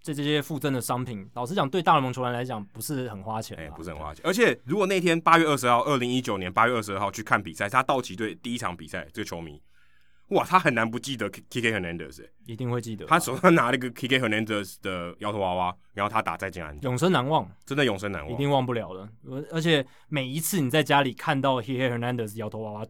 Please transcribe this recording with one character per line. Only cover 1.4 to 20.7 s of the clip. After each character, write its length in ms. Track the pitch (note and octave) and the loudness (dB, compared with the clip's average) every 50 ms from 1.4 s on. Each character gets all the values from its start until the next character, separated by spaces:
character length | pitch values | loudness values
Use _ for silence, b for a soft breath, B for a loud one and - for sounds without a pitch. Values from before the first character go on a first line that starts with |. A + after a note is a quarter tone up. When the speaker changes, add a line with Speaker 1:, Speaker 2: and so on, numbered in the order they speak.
| B2 | -6
Speaker 1:
实 80 | A#2+ F#3 | -2 0
讲， 160 | G3+ D3+ C3 | 0 0 0
对 140 | - F#3 E3+ | 0 2 4
大 100 | F#3+ E3 | 6 6
联 80 | D3 | 6
盟 100 | C3 B2+ | 4 2
球 120 | A#2+ C3 B2+ | -2 -2 -2
员 100 | B2 B2 | -2 -2
来 100 | A#2+ B2+ | -2 -4
讲 220 | B2+ A#2+ G#2+ G2+ | -4 -6 -8 -8
不 160 | - - A2 | -10 -12 -10
是 260 | A2 - D3+ C3 B2+ A#2+ | -8 -6 -4 -4 -4 -6
很 120 | G#2 G2 | -8 -8
花 180 | F#2+ A2 A2 A2 | -8 -6 -6 -6
钱 160 | G#2+ - G#2 D#2+ | -6 -8 -10 -12
啊。 20 | |
Speaker 2:
哎， 80 | D#2+ D2+ | -12 -12
不 140 | D#2+ E2 E2 | -12 -12 -10
是 80 | F2 | -10
很 80 | D#2 D2 | -10 -8
花 120 | D#2 D2+ | -8 -10
钱。 140 | D2+ - - | -10 -4 -2
而 80 | E3 F#3+ | -2 2
且 260 | A3+ A#3 F3+ A#2+ - - | 4 4 2 2 0 -2
如 100 | A#2+ D#3+ | -2 0
果 120 | G#3+ G3 F#3 | 0 2 2
那 120 | G3+ F#3 | 2 2
天 220 | E3+ F3 E3 E3 | 2 2 2 4
八 160 | - E3 E3 E3+ | 6 6 8 8
月 80 | E3 | 8
二 100 | D3+ C#3+ | 6 2
十 120 | C3 B2+ B2 | 2 4 4
号， 160 | A#2+ A#2+ - | 4 4 4
二 140 | D3 D3 B2+ | 2 0 0
零 140 | B2 B2 | 0 0
一 80 | B2 B2+ | 0 0
九 160 | B2 - G#2 | 0 0 -2
年 160 | F#2+ F#2 F2+ | -2 -4 0
八 160 | F#2 A2 A2+ A#2+ | 2 4 4 4
月 60 | B2+ | 4
二 80 | A2+ | 0
十 120 | G#2 G#2 G2 | -2 -2 -4
二 60 | G2 | -4
号 120 | G#2 G2 | -4 -4
去 100 | F#2+ - | -4 -8
看 180 | G#2+ - B2+ G#2+ | 0 0 0 2
比 140 | F#2 F#2 D#2 | 2 -2 -4
赛， 120 | - G#2 | -4 -4
是 40 | G#2 | 0
他 140 | A2 B2+ C3 | 2 2 2
道 180 | - C#3+ B2+ | 2 2 0
奇 140 | A#2+ - - | -2 -4 -6
队 180 | F#2 A2 G#2+ F2 | -6 -6 -6 -6
第 220 | F2+ - A#2 A#2+ | -8 -8 -8 -6
一 20 | A#2 | -4
场 180 | A#2 F#2 F2 | -4 -6 -6
比 120 | E2 D#2+ D2 | -8 -10 -10
赛， 200 | - F#2 D2 C#2+ - | -10 -10 -10 -10 -10
这 80 | A2 | -8
个 20 | G#2 | -8
球 160 | - F#2 E2+ | -8 -8 -10
迷， 220 | E2 D#2 D2 D2+ - _ - - - - - - - - - - _ - | -10 -12 -14 -18 -20 _ -20 -20 -20 -20 -20 -20 -20 -20 -20 -20 _ 0
哇， 140 | G3 D3+ A#2+ | 0 2 4
他 140 | - F3 F#3 | 4 4 4
很 160 | E3+ D#3+ B2+ | 4 4 2
难 160 | A2 A2+ A2+ | 2 2 0
不 80 | A2+ B2 | -2 -6
记 180 | A#2+ C#3+ C3+ | -6 -8 -6
得 140 | A2+ G#2+ G2 | -4 -4 -6
K-，K 320 | F2+ - - - - B2+ | -6 -10 -14 -8 -4 0
K 120 | A#2 A#2 A2 | 0 2 2
Hernandez 440 | G2+ F#2 E2+ E2+ E2 D#2+ C#2 C2+ - A1 | 0 -2 -4 -6 -6 -8 -10 -14 -18 -20
欸。 80 | - - _ - - | -20 -20 _ -16 -14
Speaker 1:
一 80 | A2+ | -10
定 160 | A2 C3 A#2+ | -6 -4 -2
会 100 | A#2+ B2 | -2 -4
记 140 | A2 A2+ A2 | -4 -6 -8
得 100 | G2 D#2+ | -10 0
啊。 20 | - | 2
Speaker 2:
他 120 | D#3+ E3+ | 2 2
手 180 | - - B2 C3+ | 2 0 0 4
上 160 | - F#3 E3+ | 6 8 8
拿 160 | D#3+ B2 A#2+ | 8 6 4
了 80 | C3 C3 | 2 2
一 20 | |
个 80 | B2 B2 | 0 -4
K 160 | A2+ - - A2+ | -6 -6 0 2
K 120 | C3+ C3 | 2 2
Hernandez 580 | C3 A2 G#2+ G#2+ A2 G#2 A2 G#2 G2 F#2 - - | 4 2 2 0 0 0 -2 -2 -2 -4 -10 -8
的 340 | - G2 F#2 F2+ F2 F2 E2+ - | -6 -6 -4 -4 -6 -8 -8 -6
摇 120 | G#2 G#2 | -6 -4
头 60 | G#2+ G#2 | -2 0
娃 160 | G2 F#2 F2+ | 0 0 0
娃， 220 | F#2 F2+ F2+ F2+ - _ _ - | 0 0 0 -2 -6 _ _ -6
然 100 | G2+ G2+ | -4 -2
后 60 | G#2 | 0
他 140 | G#2 A2 G#2+ | 0 0 0
打 120 | F#2 E2 | -2 -4
再 140 | E2 G2 F#2+ | -4 -6 -6
见 160 | E2 F2+ E2 | -6 -8 -10
安 100 | D2+ D2 | -10 -10
打。 60 | D2 - B2+ | -6 -4 -4
Speaker 1:
永 80 | B2 B2+ | 0 2
生 140 | D#3 F#3 | 2 2
难 120 | F3+ C3+ B2 C#3+ | 2 2 2 0
忘。 200 | D#3+ D3 G#2 - - - - - | 0 0 -2 -4 -10 -18 -12 -4
Speaker 2:
真 100 | - D3+ | -2 0
的 80 | C#3+ | 2
永 140 | A#2+ G2+ F#2 | 2 0 -2
生 120 | G#2 G2+ | -4 -6
难 140 | G2 D#2+ D2 | -6 -6 -6
忘。 80 | D#2+ A#2+ | -6 -4
Speaker 1:
一 20 | |
定 140 | A#2+ C#3+ C#3+ | -2 0 2
忘 160 | C#3+ C3+ B2+ | 2 2 2
不 80 | B2 B2 | 0 -2
了 180 | A2+ G#2 E2+ F#2 | -4 -4 -6 -10
了。 140 | F#2 G2 G#2+ A2 - - C3+ | -12 -14 -16 -18 -18 -14 -12
而， 160 | B2+ C3+ D3+ - | -10 -10 -10 -6
而 100 | D#3 E3 | -4 -2
且 240 | D#3 E3+ D#3+ C#3+ C3 b b b b b | 2 4 4 2 2 b b b b b
每 200 | D3+ C#3+ C3 B2+ | -4 -4 -2 -2
一 120 | C3+ E3 | -4 -4
次 200 | D#3+ - - F3+ | -2 0 0 0
你 120 | C#3 B2 | 2 2